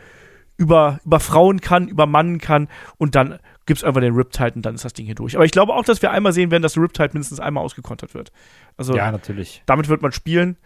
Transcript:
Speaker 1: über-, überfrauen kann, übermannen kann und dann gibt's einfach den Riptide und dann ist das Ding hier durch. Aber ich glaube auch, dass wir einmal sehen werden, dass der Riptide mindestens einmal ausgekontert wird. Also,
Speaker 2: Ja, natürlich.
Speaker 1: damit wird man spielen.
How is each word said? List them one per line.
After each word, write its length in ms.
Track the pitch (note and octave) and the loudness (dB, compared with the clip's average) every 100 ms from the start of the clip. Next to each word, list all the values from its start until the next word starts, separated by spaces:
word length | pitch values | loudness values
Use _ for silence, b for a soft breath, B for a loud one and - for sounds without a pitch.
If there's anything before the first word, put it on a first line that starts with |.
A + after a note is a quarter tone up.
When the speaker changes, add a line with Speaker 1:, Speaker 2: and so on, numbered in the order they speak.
| b b b b b - | b b b b b -2
Speaker 1:
über-, 420 | D#3+ E3 D3 C#3+ | 4 4 4 0
überfrauen 560 | D3+ D#3 - D#3 F#3 F#3+ | 0 0 2 4 4 2
kann, 280 | - F3+ F3+ | 2 0 2
übermannen 500 | D#3+ D3 D3 E3+ E3+ | 0 2 2 0 -2
kann 300 | - D3+ D3 B B B | 0 0 0 B B B
und 180 | D3+ | 0
dann 240 | C#3 C3+ - b b - | 0 0 -4 b b -4
gibt's 180 | D3+ | -2
einfach 160 | D3+ C3 | 0 0
den 140 | B2 | 2
Riptide 380 | A#2 B2 - A#2+ | 0 -2 -2 -4
und 80 | A#2 | -4
dann 140 | A2 A2+ | -10 -10
ist 80 | |
das 80 | B2 | -14
Ding 140 | - A2 | -14 -12
hier 80 | |
durch. 200 | A2 A#2+ | -10 -4
Aber 100 | D3 | 2
ich 80 | E3+ | 4
glaube 220 | F#3 G#3 | 4 2
auch, 100 | - | 2
dass 160 | A#3 A3 | 0 0
wir 100 | - | 0
einmal 220 | G3+ G3+ | 0 0
sehen 180 | F3 F3 | 2 2
werden, 120 | E3+ | 2
dass 120 | D#3+ | 0
der 80 | E3 | 0
Riptide 280 | E3 - D3 | -2 -2 -4
mindestens 280 | D3+ C#3 C#3 | -4 -10 -8
einmal 240 | C#3 D3 | -6 -6
ausgekontert 500 | - - - A#2+ - | -8 -10 -14 -14 -14
wird. 180 | - - b b b b b | -16 -18 b b b b b
Also, 180 | C3 | -2
Speaker 2:
Ja, 160 | B2 G#2+ | 0 -2
natürlich. 500 | G#2 - G2 F2+ - - | -4 -8 -12 -12 -8 -2
Speaker 1:
damit 220 | C#3 D3 | 0 0
wird 140 | D#3 | 0
man 100 | F#3+ | -2
spielen. 440 | - D#3 E3+ F3+ F3 | -4 -2 0 0 -4